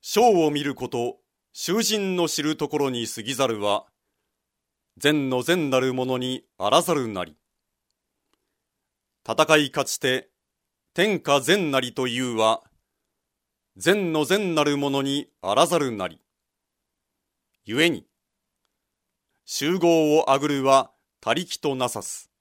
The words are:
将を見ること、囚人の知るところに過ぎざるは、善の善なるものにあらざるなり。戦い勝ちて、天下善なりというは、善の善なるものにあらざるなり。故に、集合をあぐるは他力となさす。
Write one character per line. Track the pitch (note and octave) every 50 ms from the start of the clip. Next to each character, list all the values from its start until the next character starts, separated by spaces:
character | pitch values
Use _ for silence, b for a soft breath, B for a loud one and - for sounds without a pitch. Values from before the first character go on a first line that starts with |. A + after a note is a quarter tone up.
将 | _ - - G#3 A#3 B3 G#3+ F3 D#3+
を | D3+
見 | D3 D3 C#3+
る | C#3+ C3
こ | - B2+ A#2+
と、 | - B2 A#2+ A#2+ - _ _ _ _ _ _ _
囚 | _ - - - E3+ A3+ A3+
人 | A3 A3 G#3+ G3 F#3+ F#3
の | F3+ E3+ D#3
知 | - - D3
る | D3+ D#3
と | D3+ D#3 C#3+
こ | D3+ D3
ろ | C#3+ C3+
に | B2+ A#2+ A#2 G#2+
過 | - - G#2+
ぎ | A2+ C3+
ざ | A#2 C#3 B2
る | A2+ G#2
は、 | G2+ G#2 G2+ G#2 - _ _ _ _ _ _ _ _ _ _ _ _ _ _ _ _ _ _ _ _ _ _ -
善 | - C#3+ D3+ D3+ C#3 C3
の | C3 B2+
善 | A#2+ - E3+ F#3 D#3 C#3
な | C3 C3
る | B2+ C3 B2+
も | B2+ B2+
の | C3 B2+ B2+
に | B2+ B2+ C3 - _ _ _ _
あ | F#2+ G2+
ら | A2+ D#3+
ざ | F3 - E3+
る | D3+ B2+ A2+
な | G#2 F#2+ F2
り。 | E2 D2+ _ _ _ _ _ _ _ _ _ _ _ _ _ _ _ _ _ _ _ _ _ _ _ _ _ _ _ _ _ _ _ _ _ _ _ _ _ _ -
戦 | A2+ - D#3 D3+ D#3+ D3+
い | D3 C3+
勝 | - D3+ C3+
ち | - - -
て、 | - C3+ B2+ C3 - _ _ _ _ _ _ _ _ _ _ _ _ _ _
天 | - F3+ G#3+ G3+ D#3+
下 | - - C#3+ C#3+
善 | B2+ B2 F3 G#3 F#3 D#3
な | C#3 C3+
り | B2+ B2 A2+
と | - C3 B2+
い | A#2 B2
う | C3 B2+ A#2 A2
は、 | A2 A2 A2+ - _ _ _ _ _ _ _ _ _ _ _ _ _ _ _ _ _ _ _ _ _ _ _
善 | G2 F#2 D#3+ F#3+ G#3 G3 E3+ D#3+
の | D#3 D3+
善 | - F#3 G#3 G#3+ F#3 E3
な | D#3 D3
る | D3 C#3+ C#3+
も | C#3+ C#3+
の | C#3 C#3
に | C3+ C#3 C#3 C#3+ C3+ _ _ _
あ | - F#2 G#2
ら | B2 C#3 C3+
ざ | F3+ E3
る | D3 C3
な | A#2 G#2 F#2 F2+
り。 | D#2+ _ _ _ _ _ _ _ _ _ _ _ _ _ _ _ _ _ _ _ _ _ _ _ _ _ _ _ _ _ _
故 | - G#2+ B2+ D#3 E3+
に、 | D3+ F#2 - _ _ _ _ _ _ _ _ _ _ _ _ _ _ _ _ _ _ _ _ _ _ _ _ _ _ _ _
集 | - - - C#3 D3+ F3+ F#3+
合 | E3 E3+ E3+ E3 D#3 D3+ D3+ D#3
を | - -
あ | C3+ C#3
ぐ | C#3 D3+
る | D3 C#3 C3
は | C3+ C3+ C3+ - - _ _ _ _ _ _
他 | - A2+ A#2
力 | E3 F3+ - - -
と | - D3+ C3+
な | B2+ B2+ B2
さ | - A2
す。 | F#2+ - - - - _ _ _